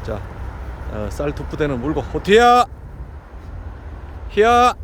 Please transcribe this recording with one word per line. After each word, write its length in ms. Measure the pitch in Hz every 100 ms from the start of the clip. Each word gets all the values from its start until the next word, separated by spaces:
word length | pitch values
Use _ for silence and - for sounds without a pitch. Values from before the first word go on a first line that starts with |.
자, 160 | - 107 95 - - - - - -
어, 160 | 107 104
쌀 240 | - 147
두 100 | 151 131
포대는 340 | 156 151 131
물고, 220 | 127 147
호티야! 640 | 120 156 156 214 240 240 233 - - - - - - - - - - - - - - - -
히야! 440 | - 220 240 247 -